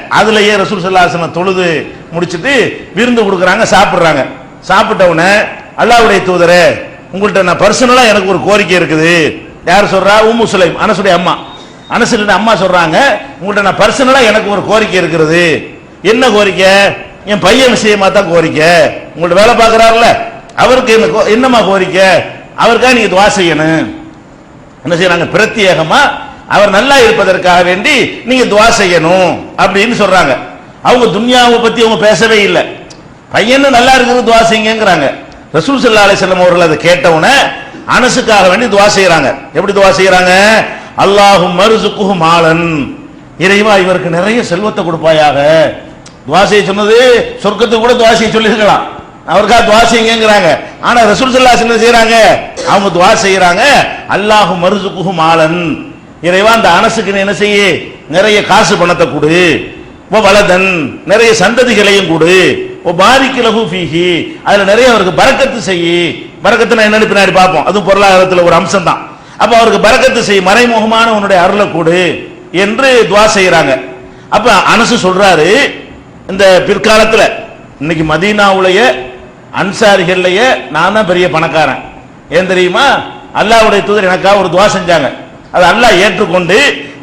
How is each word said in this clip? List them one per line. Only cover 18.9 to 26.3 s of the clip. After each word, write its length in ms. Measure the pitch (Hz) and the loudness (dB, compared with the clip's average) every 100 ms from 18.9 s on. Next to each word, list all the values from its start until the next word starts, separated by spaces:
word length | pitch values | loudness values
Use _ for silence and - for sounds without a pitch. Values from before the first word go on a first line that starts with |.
| - - - | -2 -14 -8
உங்கள்ட்ட 180 | 170 | -2
வேலை 200 | 175 220 | 2 2
பார்க்கறாருல, 640 | 220 226 220 226 226 226 - - - - - | 4 2 4 4 4 2 0 -4 -14 -14 -2
அவருக்கு 380 | 202 262 254 | 2 2 2
என்ன 120 | 226 202 | 0 2
கோ-, 220 | 202 202 | 0 0
என்னம்மா 340 | 220 262 240 | 0 2 0
கோரிக்கை? 460 | 185 190 185 170 190 170 - - - - | 0 -2 -2 0 2 2 -2 -12 -18 -2
அவருக்காக 380 | 185 233 247 | 0 2 2
நீங்க 220 | 247 208 180 | 0 0 2
துவா 240 | 202 214 | 0 0
செய்யணும்." 540 | 175 151 156 160 123 - - - - - - - - - | -2 0 0 -2 -4 -10 -18 -20 -20 -20 -20 -20 -20 -14
என்ன 120 | - 170 | -6 -2
செய்யறாங்க? 320 | 180 175 160 156 | 0 -2 -2 -2
பிரத்யேகமா 640 | 214 - 190 160 156 226 285 - - | -2 0 0 0 0 0 0 -2 -12